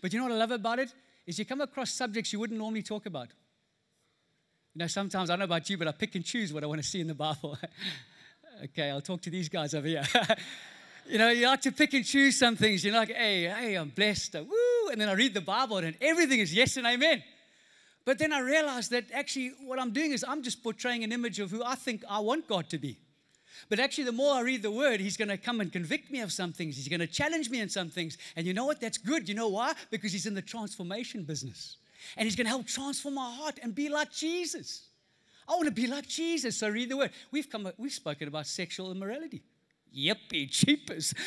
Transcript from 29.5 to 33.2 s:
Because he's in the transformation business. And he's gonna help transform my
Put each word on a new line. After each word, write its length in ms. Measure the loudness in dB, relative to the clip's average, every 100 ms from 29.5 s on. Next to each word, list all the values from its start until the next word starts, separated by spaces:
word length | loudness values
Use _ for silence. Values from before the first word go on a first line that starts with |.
| 0 0 -2 -6
Because 220 | -6 -4
he's 140 | -4 -4
in 80 |
the 80 | -6
transformation 840 | -6 -8 -8 -8 -8 -6 -8 -8
business. 540 | -6 -6 -8 -12 -14 -16 _ -20 -10 -2
And 80 | -2
he's 100 | 0
gonna 140 | 0
help 180 | 0 -4
transform 460 | -6 -4 -4 -4
my 200 | -4